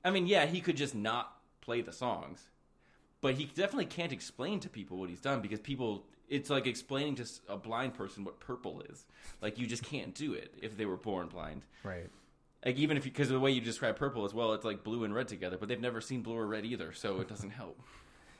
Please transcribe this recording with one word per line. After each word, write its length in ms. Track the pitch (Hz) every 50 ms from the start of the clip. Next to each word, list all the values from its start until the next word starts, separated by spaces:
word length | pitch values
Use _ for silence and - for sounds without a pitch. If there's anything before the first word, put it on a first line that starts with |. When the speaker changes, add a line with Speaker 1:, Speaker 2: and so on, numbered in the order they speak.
| -
Speaker 1:
I 80 | 180
mean, 160 | 196 190 175 180
yeah, 180 | 202 175 147
he 140 | 156 175 180
could 160 | - 175 160
just 180 | 135 147 143 -
not 440 | 107 104 110 117 123 117 - - - _ _ _ _
play 180 | - - 117 120
the 140 | - - -
songs. 560 | - 131 120 101 82 80 69 87 - - - - _ _ _ _ _ _ _ _ _ _ _ _ _
But 140 | - 143 135
he 100 | 135 151
definitely 400 | 135 - 160 196 196 269 277 190
can't 260 | - - 175 170 160
explain 480 | 131 98 - - - - 127 175 - 95
to 100 | - 98
people 280 | - 110 95 - 90 92
what 120 | 95 87
he's 120 | 90 95
done 180 | - 139 139 120
because 220 | 101 98 107 104
people, 420 | - - 135 123 127 110 101 98 - - - - - -
it's 220 | 143 143 143 -
like 180 | 143 135 127 131
explaining 480 | 117 - - - 135 135 147 151 135
to 80 | - 117
s-, 160 | - - - - -
a 80 | 101
blind 380 | 101 - 110 113 120 131 127 123
person 320 | - 98 95 - 104 98
what 160 | 92 - -
purple 400 | - - 123 123 - 98 - - - -
is. 160 | - - - - - - - - - -
Like, 160 | 107 107 107 120
you 80 | 123 110
just 160 | 117 113 -
can't 300 | - 151 131 87 82 -
do 200 | - 151 143 101
it 200 | - - - - -
if 140 | - 110 107
they 100 | 98 110
were 120 | 98 92 90
born 320 | - 110 98 90 85 82
blind. 320 | - 87 78 76 78 107 - - - - -
Speaker 2:
Right. 240 | 98 92 87 85 - - - - - - _ _ _ _ _ -
Speaker 1:
Like, 100 | 127 123
even 220 | 135 151 151 156 139
if 80 | -
you, 60 | 135 -
'cause 140 | - 143 123
of 80 | 131
the 40 | 131
way 120 | 135 135
you 100 | 135 123
describe 340 | 113 117 110 - 135 113 107
purple 300 | - 147 139 123 117 101
as 80 | 98 107
well, 180 | 113 117 110
it's 140 | 110 107 117
like 180 | 113 104 95 101
blue 220 | 110 113 120 113
and 100 | 104 104
red 140 | 120 131 -
together, 260 | 110 85 92 90 92 90
but 120 | 104 104
they've 100 | 123 110
never 220 | 117 123 113 113
seen 220 | 107 - 131 123 110
blue 120 | 113 113
or 100 | 113 110
red 200 | 104 110 107 104
either, 260 | 117 120 - 82 80
so 300 | - - - 113 120 95
it 80 | 95 -
doesn't 220 | 107 104 104 98
help. 280 | 117 127 110 87 - - - - - - - - - - - - -